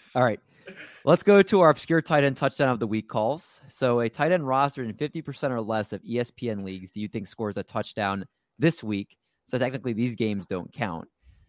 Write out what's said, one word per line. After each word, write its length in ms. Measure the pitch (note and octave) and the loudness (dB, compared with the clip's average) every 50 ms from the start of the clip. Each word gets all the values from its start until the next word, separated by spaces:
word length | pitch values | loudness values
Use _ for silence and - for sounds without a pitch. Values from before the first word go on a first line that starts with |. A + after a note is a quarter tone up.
| - _ - | -16 _ 0
All 80 | B2+ B2+ | 2 2
right. 160 | A#2 G#2 - _ _ _ _ _ - - - - - - - - | 2 2 -2 _ _ _ _ _ -20 -18 -18 -20 -20 -20 -2 2
Let's 180 | C3+ E3+ F3 - | 2 2 4 6
go 180 | G3+ G3+ G3+ | 6 8 8
to 200 | F#3+ - G#3+ F#3+ | 6 6 6 6
our 80 | F3 D#3 | 8 8
obscure 320 | C#3+ - - - E3 D#3+ | 6 4 2 0 0 0
tight 220 | - - D#3+ D3 C#3+ | 2 2 2 4 4
end 100 | C#3 C3 | 2 2
touchdown 340 | - C#3+ C3+ - - C#3+ C3 | 0 -2 -2 0 2 2 2
of 100 | B2 G#2+ | 2 0
the 80 | A#2 | -2
week 200 | G2+ G#2+ A2 G#2+ | -2 -2 -4 -4
calls. 540 | - - A2+ G#2+ A#2+ D3 E3 - - - - - - | -4 -2 -2 0 0 -2 -4 -8 -14 -20 -20 -20 -20
So 320 | - - C3+ B2 A#2+ A#2+ | -4 0 2 2 4 2
a 80 | A#2 A2+ | 2 0
tight 220 | - - D3 D#3+ F#3 | 0 0 0 2 2
end 100 | F3 D3 | 2 0
rostered 420 | C3 C3 C3+ C#3 C#3+ - C#3+ B2 A2 | 0 2 2 2 0 0 -4 -8 -8
in 40 | F#2+ | -6
fifty 280 | - D3 D3 - E3 | -6 -6 -6 -6 -8
percent 320 | - D3 C3+ - D3+ C3+ B2+ | -10 -10 -8 -4 -4 -2 -2
or 80 | A#2 | -2
less 320 | G#2+ G#2 A2 A2 G#2 - G#2+ | -2 -2 -2 -2 -2 -4 -8
of 80 | F#2+ - | -10 -8
E 160 | - A#2 A#2+ | -4 -4 -2
S 120 | A#2+ - | -2 -4
P 180 | - - B2+ A#2 | -6 -8 -6 -6
N 140 | G#2+ G2 G2 | -6 -6 -6
leagues, 280 | F#2+ F#2+ F#2 F#2+ F#2+ | -8 -10 -10 -12 -12
do 80 | - G#2 | -8 -8
you 80 | G#2+ | -8
think 200 | G2 - A2 G2 | -6 -6 -8 -8
scores 280 | - - - A2+ G#2 G2 | -10 -8 -6 -6 -6 -4
a 60 | G#2 F#2+ | -6 -8
touchdown 640 | - - A2 G#2 - - A2 G2+ G2 G2 G2 F2+ - _ _ _ _ _ - | -6 -6 -6 -6 -6 -4 -2 -2 -2 -2 -2 -6 -10 _ _ _ _ _ 0
this 240 | C3 E3 E3 - - | 0 0 0 0 -4
week? 340 | G#2+ G#2 G2 G2+ - _ _ _ _ _ _ _ | -4 -4 -4 -6 -8 _ _ _ _ _ _ _
So 120 | - - | -6 -4
technically 360 | A#2+ B2 C3 C3 A#2 G2 B2+ A2 | -2 -2 -2 -4 -4 -6 -4 -2
these 220 | G#2 A#2+ B2 A2+ | -2 -2 -2 -2
games 300 | - A2+ G#2+ G#2 G2 F2 | -2 -2 -2 -2 -4 -6
don't 260 | - F#2+ F2+ F2 - - | -6 -8 -8 -8 -10 -8
count. 340 | - A#2+ F#2+ E2+ E2 - - _ _ _ - - _ _ | -6 -6 -6 -6 -8 -10 -14 _ _ _ -20 -20 _ _